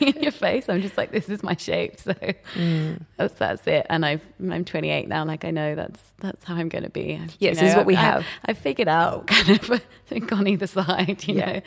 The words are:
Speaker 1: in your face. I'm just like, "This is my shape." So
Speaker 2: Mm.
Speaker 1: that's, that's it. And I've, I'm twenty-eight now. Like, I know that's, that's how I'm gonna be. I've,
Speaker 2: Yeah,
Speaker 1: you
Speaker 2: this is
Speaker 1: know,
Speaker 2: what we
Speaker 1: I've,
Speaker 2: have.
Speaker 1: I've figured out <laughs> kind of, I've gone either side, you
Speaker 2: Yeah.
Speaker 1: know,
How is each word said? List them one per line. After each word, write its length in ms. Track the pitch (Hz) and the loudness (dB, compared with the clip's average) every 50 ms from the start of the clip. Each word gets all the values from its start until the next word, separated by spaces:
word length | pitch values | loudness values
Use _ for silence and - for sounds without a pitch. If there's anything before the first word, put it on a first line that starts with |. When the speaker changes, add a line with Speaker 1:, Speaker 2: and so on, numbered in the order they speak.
Speaker 1:
in 200 | 294 277 - 302 | 2 2 2 2
your 120 | 285 285 - | 0 -2 -2
face. 340 | - - 175 185 262 262 | 0 0 0 0 0 0
I'm 140 | - 185 180 | 0 0 0
just 160 | 196 196 - | 0 -2 -2
like, 160 | - - - - | -4 -4 -2 -2
"This 160 | - - - | -4 -4 -4
is 120 | 208 202 | -8 -6
my 140 | - - 175 | -4 -4 -4
shape." 420 | - - - 165 170 175 - - - | -4 -4 -4 -2 -2 -2 -4 -8 -10
So 100 | - - 185 - - - - - - - - | -6 -6 -4 -4 -4 -6 -6 -8 -8 -10 -4
Speaker 2:
Mm. 500 | - 170 170 165 160 156 156 160 165 160 - _ | -2 0 0 2 0 0 -2 -6 -8 -12 -12 _
Speaker 1:
that's, 200 | - - 202 - | -2 -2 -2 -2
that's 300 | - - - 98 - - | -2 -2 -2 -2 -2 0
it. 180 | 165 156 147 - - | 0 2 2 2 0
And 160 | 165 160 165 | 0 0 2
I've, 160 | 147 147 156 - - - - 185 185 | 0 0 -2 -4 -10 -14 -8 -6 -4
I'm 140 | 170 170 180 | -2 -4 -4
twenty-eight 420 | - - 165 156 156 151 147 - | -4 -4 -4 -2 0 -2 -2 -2
now. 160 | - - 156 156 | -2 -4 -4 -2
Like, 220 | 156 156 156 - | -4 -4 -6 -4
I 60 | 165 | -4
know 240 | 165 156 151 151 151 | -4 -2 -2 -2 -4
that's, 260 | 156 - - - - - - - - | -4 -6 -8 -10 -16 -20 -20 -16 -10
that's 240 | - 190 - - - | -10 -10 -10 -10 -10
how 120 | - 175 | -6 -4
I'm 120 | 170 165 | -4 -4
gonna 220 | 165 - - - - | -2 -4 -6 -8 -6
be. 240 | - - - - 156 | -6 -6 -6 -6 -6
I've, 220 | 160 165 165 - - | -6 -8 -10 -6 0
Speaker 2:
Yeah, 120 | 202 180 | 0 2
Speaker 1:
you 40 | 170 | 4
Speaker 2:
this 60 | 160 - | 6 6
is 80 | 160 | 6
Speaker 1:
know, 60 | 165 | 6
Speaker 2:
what 80 | - 190 | 6 6
we 100 | 196 185 | 6 6
Speaker 1:
I've, 60 | - - | 6 6
Speaker 2:
have. 220 | - - - 170 - - - - | 4 4 2 -2 -4 -10 -8 -4
Speaker 1:
I've 120 | - - | -6 -4
figured 320 | - - 277 269 - 226 165 | -2 -2 -4 -2 0 2 2
out 380 | 156 165 170 175 - - - | 4 4 4 2 0 -4 -2
<laughs> 60 | - 208 | 2 2
kind 160 | 214 - - 202 | 4 6 6 6
of, 240 | 208 - - 247 240 - - - - _ - | 4 4 0 0 0 -2 -4 -20 -20 _ -6
I've 160 | - 233 226 | -6 -6 -4
gone 180 | - 226 202 202 | -2 0 2 2
either 200 | 196 208 165 196 | 2 2 0 0
side, 560 | 185 - 190 185 147 185 180 185 156 202 - - | -2 -2 -2 0 0 2 2 2 0 -2 -4 -4
you 100 | - - | -2 0
Speaker 2:
Yeah. 100 | 196 - 185 - | 0 0 -2 -4
Speaker 1:
know, 80 | 190 - | -6 -8